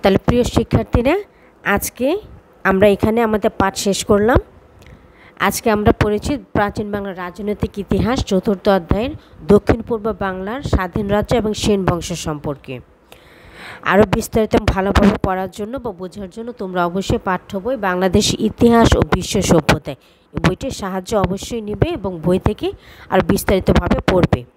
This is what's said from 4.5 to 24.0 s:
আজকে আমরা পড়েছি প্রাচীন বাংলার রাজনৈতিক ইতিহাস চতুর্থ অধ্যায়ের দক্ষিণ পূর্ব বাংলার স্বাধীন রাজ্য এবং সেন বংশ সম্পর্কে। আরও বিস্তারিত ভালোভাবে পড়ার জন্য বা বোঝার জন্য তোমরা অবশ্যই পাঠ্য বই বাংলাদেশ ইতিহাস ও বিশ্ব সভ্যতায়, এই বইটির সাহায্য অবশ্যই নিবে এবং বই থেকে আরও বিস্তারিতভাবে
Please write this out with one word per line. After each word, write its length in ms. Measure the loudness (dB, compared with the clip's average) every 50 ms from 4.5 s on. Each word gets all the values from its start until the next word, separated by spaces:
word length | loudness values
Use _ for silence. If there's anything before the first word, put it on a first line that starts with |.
| -20 -20 _ _ _ -20 -20 -20 -20 -20 _ -20 _ _ -20 -20 _ -2
আজকে 280 | -2 -2 -2 0 0 0
আমরা 220 | 0 4 4 2 4 4 2
পড়েছি 300 | 0 0 -2 -2 -4 -4 -6 -6 _ _
প্রাচীন 340 | 0 0 0 -2 -6 -6 -6
বাংলার 300 | -6 -6 -6 -6 -8 -8 -10
রাজনৈতিক 480 | -12 -10 -8 -6 -6 -4 -4 -4 -6 -6 -8
ইতিহাস 400 | -4 -2 0 0 0 0 0 -2 -2 0
চতুর্থ 340 | 0 0 0 0 -2 0 2 2
অধ্যায়ের 440 | 2 2 2 0 -2 -2 -2 -4 -8 -10 -18 _ -20 -20 0 4
দক্ষিণ 320 | 4 4 4 2 0 0 0 -6
পূর্ব 180 | -6 -4 -4 -6 -4 -4 -6
বাংলার 360 | -6 -6 -6 -8 -8 -8 -8 -4
স্বাধীন 440 | -2 -2 -2 -2 -2 -4 -4 -2 0
রাজ্য 240 | 0 -2 0 0 0
এবং 160 | 0 0 -2 -4
সেন 260 | -2 0 0 0 2 2
বংশ 240 | 0 -2 -2 -4 -6 -8
সম্পর্কে। 600 | -8 -6 -6 -8 -6 -6 -8 -8 -8 -10 -14 -14 -14 -14 _ _ _ _ _ -20 -20 -20 -20 -20 -20 -20 -20 -20 -20 -18 -18 -18 -10 -2
আরও 220 | 2 4 4 4 4 2
বিস্তারিত 400 | -4 -4 -2 0 -2 0 2 0 0 2 2 0
ভালোভাবে 420 | 0 0 0 2 4 4 4 4 2 -2
পড়ার 240 | -2 -2 -2 -4 -6
জন্য 240 | -6 -10 -10 -8 -8 -8 -8
বা 60 | -10 -10
বোঝার 380 | -10 -12 -12 -12 -12 -14 -12
জন্য 180 | -12 -12 -12 -12 -10
তোমরা 280 | -10 -10 -6 -2 0 0
অবশ্যই 340 | 0 0 -2 -2 -2 -2 -2 -2
পাঠ্য 260 | -2 -4 -4 -4 -6 -8 -6
বই 180 | -4 -4 -6
বাংলাদেশ 500 | -2 -2 -2 0 2 0 2 4 2 2 2 -2 0
ইতিহাস 500 | -2 -2 0 4 4 6 6 6 6 6 6
ও 40 | 4 2 2 0
বিশ্ব 200 | -4 -4 -2 -2 -2
সভ্যতায়, 580 | 2 4 4 2 4 2 0 0 0 -10 -14 _ _ _ _ _ _ _ -10
এই 60 | -2 -2
বইটির 300 | -2 -2 -2 -6 -8 -8 -6
সাহায্য 300 | -8 -6 -6 -6 -6 -2 -2
অবশ্যই 460 | 0 0 0 -2 -6 -8 -8 -10 -8 -8
নিবে 260 | -8 -2 -2 -2 -2 -2 -6
এবং 140 | -6 -8 -8 -6 -2
বই 140 | 0 0 0
থেকে 300 | 0 -4 -6 -4 -6 -8 -8 -10 _ -20 -20 -20 -12 -2
আরও 120 | 0 0 2 2
বিস্তারিতভাবে 680 | -2 -2 0 0 0 0 2 2 2 2 2 0 -2 -2